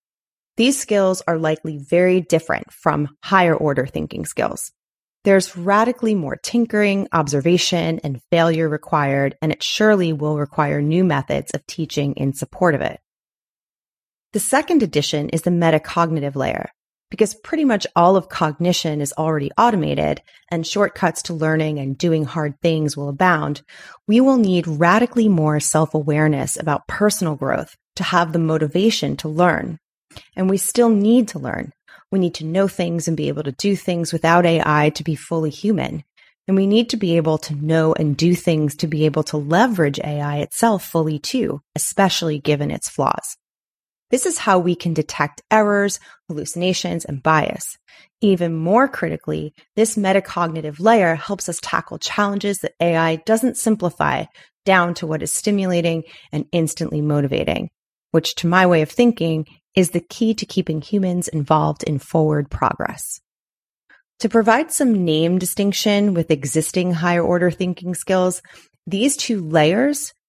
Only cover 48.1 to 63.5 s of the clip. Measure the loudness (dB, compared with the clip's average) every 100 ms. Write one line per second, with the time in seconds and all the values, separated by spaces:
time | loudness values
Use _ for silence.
48.1 | -2 2 2 0 -2 2 2 2 -2 -6
49.1 | -6 -6 -6 -6 _ _ -2 0 0 2
50.1 | 2 0 -4 -4 -4 -8 0 4 4 4
51.1 | 0 -4 -8 -6 -10 -4 -4 -4 -8 -6
52.1 | -2 0 0 -4 -4 -6 -2 0 2 0
53.1 | -2 0 0 0 -2 -2 0 -2 -2 -2
54.1 | -2 -6 _ -20 _ 2 2 2 -2 -4
55.1 | -4 -4 -4 -2 0 0 0 0 -2 -6
56.1 | -16 -8 -8 -4 -2 -2 -4 -6 -2 0
57.1 | 0 0 -2 -2 -4 -6 _ _ _ _
58.1 | 0 0 -4 2 4 6 4 2 2 2
59.1 | 2 -2 -2 -6 _ _ 0 2 0 -6
60.1 | -4 -2 -2 -4 -4 -4 -4 -4 -2 -2
61.1 | -2 -4 -4 0 2 2 -2 -4 -6 -2
62.1 | 0 2 0 -2 -2 -2 -2 -6 -8 -14
63.1 | -16 _ _ _